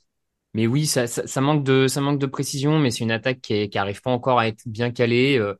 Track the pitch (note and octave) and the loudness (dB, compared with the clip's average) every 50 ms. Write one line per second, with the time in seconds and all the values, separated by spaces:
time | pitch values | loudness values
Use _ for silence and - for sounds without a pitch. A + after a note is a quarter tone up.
0 | _ _ _ _ _ _ _ _ _ _ - G#2+ A2+ A#2 B2 D3 D#3 D3 - C#3 | _ _ _ _ _ _ _ _ _ _ -2 0 0 2 2 0 0 0 0 0
1 | A#2+ A#2+ - - - - - C#3 C3+ C#3+ D#3 D3 C#3 C3+ C3+ C3+ C3+ C3 B2+ C#3+ | -2 -2 -4 -6 -8 -4 -2 0 2 2 2 2 2 4 4 4 4 2 2 0
2 | C#3 C#3+ D3 C#3 C#3 C3+ - - C#3 - - C#3 C3+ D3 D#3 D#3 D3 B2 G#2+ - | 0 0 0 0 -2 -4 -4 -4 -6 -6 -4 -2 0 2 2 2 2 0 0 -2
3 | A#2 A2+ A2+ A2 - C3 B2+ C3 - - A2+ G#2 G#2 G#2 - A2 G2 G2+ G2+ - | -2 -2 -2 -2 -2 -2 -4 -4 -4 -2 -2 0 -2 -2 -2 -2 -2 -2 -4 -6
4 | - C3 B2+ A#2+ B2 C3+ B2+ A#2+ A2+ A2 A2+ - - A#2+ A2 G#2+ A#2+ A#2+ A#2+ - | -4 -2 -2 0 0 2 2 2 2 0 -2 -6 -10 -10 -6 -4 -4 -2 0 0
5 | B2 A#2 A#2+ A#2+ B2+ C#3 C#3+ B2 G#2+ G2+ F#2+ - | 0 2 4 4 4 4 2 2 0 -2 -4 -6